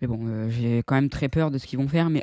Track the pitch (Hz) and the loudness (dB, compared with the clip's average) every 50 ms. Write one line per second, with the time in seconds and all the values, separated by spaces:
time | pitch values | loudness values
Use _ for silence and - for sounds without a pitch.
0 | 131 120 113 110 113 113 110 110 110 113 113 120 120 117 117 117 113 - 139 135 | -4 -4 -4 -2 -4 -4 -4 -2 -2 -2 -2 0 0 2 2 0 2 2 2 2
1 | 139 139 - - 147 135 - 160 160 151 139 135 - - - 127 139 143 147 170 | 2 2 0 -2 -2 0 2 2 0 0 0 -4 -6 -6 -4 -2 -2 2 2 2
2 | 165 165 156 147 | 2 4 2 0